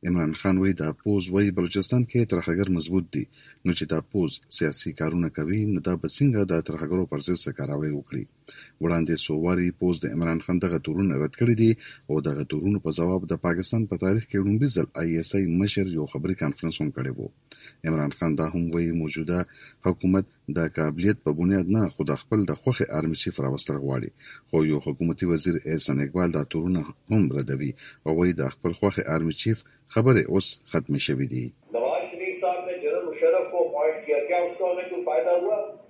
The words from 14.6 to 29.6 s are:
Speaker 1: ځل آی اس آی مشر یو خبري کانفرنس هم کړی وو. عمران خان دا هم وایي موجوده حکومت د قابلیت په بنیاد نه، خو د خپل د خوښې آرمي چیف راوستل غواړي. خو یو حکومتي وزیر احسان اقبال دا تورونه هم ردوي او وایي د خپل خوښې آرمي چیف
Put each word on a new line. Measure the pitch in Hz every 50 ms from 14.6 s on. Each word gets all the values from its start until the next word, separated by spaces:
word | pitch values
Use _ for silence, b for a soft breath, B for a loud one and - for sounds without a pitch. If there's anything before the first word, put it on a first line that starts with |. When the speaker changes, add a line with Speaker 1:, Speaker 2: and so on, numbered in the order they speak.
| 135 143 123
Speaker 1:
ځل | 90 78 - _ - 82
آی | 85 82 82
اس | 82 - - 101
آی | 98 85 82 87
مشر | 98 104 - - 98 95 87 78
یو | 76 69 -
خبري | 71 71 90 92 -
کانفرنس | 85 76 69 - - 82 78 - 78
هم | 76 67
کړی | - 65 67 64
وو. | - - - _ _ _ B B B B B B B - 82
عمران | 80 78 73 73 - -
خان | 87 82 78 71
دا | 80 80 82
هم | 87 85 85 82
وایي | 85 85 82 82 85 80
موجوده | 76 73 80 80 76 87 87 90 B B B B B B B _
حکومت | 95 90 - - 92 95 98 98 - _ _ _ - 76
د | 82 82 78 - -
قابلیت | 80 76 73 80 87 101 107 - _ 80
په | 76 78
بنیاد | 87 90 98 98 90 87 98
نه، | 113 107 82 71
خو | - 78 73
د | 73 69 -
خپل | _ - 107 101 85
د | 76 - -
خوښې | - 123 - - - - 78
آرمي | 78 82 80 - -
چیف | - - - 71
راوستل | 67 67 71 - - 73 71 67
غواړي. | 69 67 64 57 - _ B B B B B B _
خو | - 82 78 78
یو | 76 73 - -
حکومتي | 73 - 85 85 80 - - 87
وزیر | 85 80 - 92 82 80 -
احسان | - 80 78 - - 67 67 71
اقبال | 69 - 90 90 87 82 80
دا | 73 - -
تورونه | 80 82 90 92 87 76 71 - _ _ - 110
هم | 110 95 71 65 71
ردوي | 67 65 69 67 71 69 64 B B B B B B
او | 76 78 80
وایي | 90 90 87 80
د | 71 65 -
خپل | _ _ 87 85 -
خوښې | - 101 - - - - 76
آرمي | 80 80 82 76 - -
چیف | 113 110 -